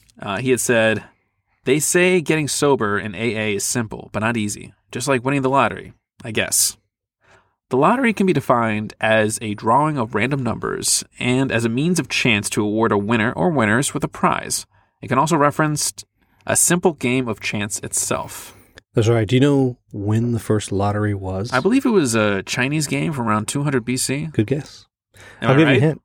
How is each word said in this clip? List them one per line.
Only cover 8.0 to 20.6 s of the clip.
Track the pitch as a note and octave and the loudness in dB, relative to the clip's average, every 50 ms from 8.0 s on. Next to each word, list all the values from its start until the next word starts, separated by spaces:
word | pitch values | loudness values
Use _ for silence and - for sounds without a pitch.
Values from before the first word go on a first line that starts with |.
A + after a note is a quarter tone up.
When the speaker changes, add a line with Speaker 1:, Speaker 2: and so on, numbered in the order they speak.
| C4+ A3+ G3+ | 2 0 2
Speaker 1:
can | - G3 | 2 2
be | F#3 F3 | 2 2
defined | C#3+ - - B2+ A#2+ A#2 A2 G#2+ G#2+ G#2+ - - _ | 2 2 2 2 2 2 0 0 -2 -4 -6 -6 _
as | - A2 A2 A2 G#2+ G#2+ - - A#2+ | 0 2 4 4 4 2 0 -4 -6
a | G#2+ G#2 | -8 -8
drawing | G#2 A#2 A2 A#2 C3+ D3+ D#3 D3+ C#3 | -4 0 2 2 4 2 2 0 -2
of | C3 B2+ B2+ | -4 -2 -2
random | - - C3+ D3 C#3 B2 | -2 0 0 -2 -2 -2
numbers | A#2 - - - - F#2+ - - - - - - - _ - | -2 -4 -4 -4 -4 -4 -4 -2 -2 -2 -2 -4 -8 _ -4
and | - B2 B2+ C3 C3+ C3+ - | -2 0 0 0 0 0 0
as | A2 A2+ | 0 0
a | A2+ | 0
means | A2+ B2+ D3+ F3 F#3 E3+ | -2 0 0 0 0 0
of | C3 - | -2 -2
chance | - - - B2+ A2 G2+ G2+ - | -4 0 2 2 2 2 0 -2
to | - A#2+ G#2+ | -2 -2 0
award | G#2 G#2+ A2 A2+ G#2+ G#2+ | 0 0 0 2 2 2
a | G2+ | 0
winner | G2+ G#2 A#2+ A2+ G#2 B2 - | 0 0 0 0 0 0 0
or | - E3+ F3+ | 0 0 0
winners | D#3+ C3 A2+ G#2 G#2+ B2 C#3+ - - | 2 2 2 2 2 2 0 -2 -4
with | C#3 - | -4 -6
a | - | -6
prize. | - - - E3 - - - - - - - - _ _ _ _ _ _ - | -4 -2 0 0 0 -2 -4 -6 -6 -8 -8 -12 _ _ _ _ _ _ -6
It | - | -2
can | - C3+ | 0 0
also | D3 D3+ E3+ | 2 2 2
reference | D3 C#3+ D3 - - D#3 D3+ D3+ - - - - - - _ _ _ _ _ _ _ _ | 2 2 2 2 2 0 0 0 -2 -4 -6 -6 -10 -16 _ _ _ _ _ _ _ _
a | - G#2+ | -2 0
simple | - - - F3 F3+ - F3+ D3 | 2 2 2 2 4 2 2 0
game | - - A#2+ B2 C3 B2+ A2+ | 2 0 0 0 0 0 -2
of | G#2 - | -6 -6
chance | - - - G#2+ G#2 G#2+ - - | -6 -6 -4 -4 -4 -4 -6 -8
itself. | - - - - - - - - - - - - - - - - - _ _ - _ _ _ | -8 -6 -4 -4 -2 -2 -4 -4 -4 -8 -12 -14 -16 -18 -20 -20 -20 _ _ -20 _ _ _
Speaker 2:
That's | B2+ G#2+ | 2 2
right. | A#2 A#2 A2+ G#2+ F#2 | 4 4 2 2 2
Do | B2+ | 2
you | B2+ | 4
know | C#3+ D3 C#3+ C3+ C3+ B2+ A#2+ - _ _ - | 4 4 4 2 2 0 -2 -6 _ _ -10
when | A2 G2 G#2 G#2+ A2+ A#2 A#2+ A#2 | -6 -2 0 0 0 0 0 -2
the | G#2+ | -4
first | - - G#2+ G#2 | -2 -2 -2 -2